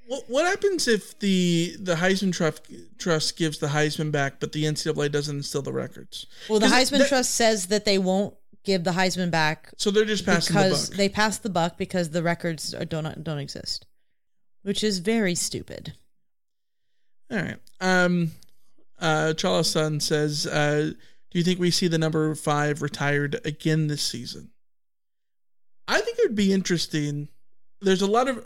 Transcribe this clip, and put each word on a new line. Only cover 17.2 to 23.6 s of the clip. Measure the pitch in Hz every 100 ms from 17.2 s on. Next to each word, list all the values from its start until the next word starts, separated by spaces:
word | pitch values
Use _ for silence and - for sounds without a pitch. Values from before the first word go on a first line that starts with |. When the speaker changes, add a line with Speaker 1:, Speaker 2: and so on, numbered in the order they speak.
| -
Speaker 1:
All | 220
right. | - - - -
Um, | 185 185 180 175 165 - - - - - - -
uh, | 165 156 160
Chala's | 160 185 180 165
son | 160 156 151
says, | - 151 151 147 180
uh, | 156 147 151 156 - - - -
"Do | 180
you |
think | 170 180
we | 175
see | 165 180
the | 160
number | 160 156 156
five | 147 156 147 147 147
retired | 147 - 143 143 143 143
again | - 147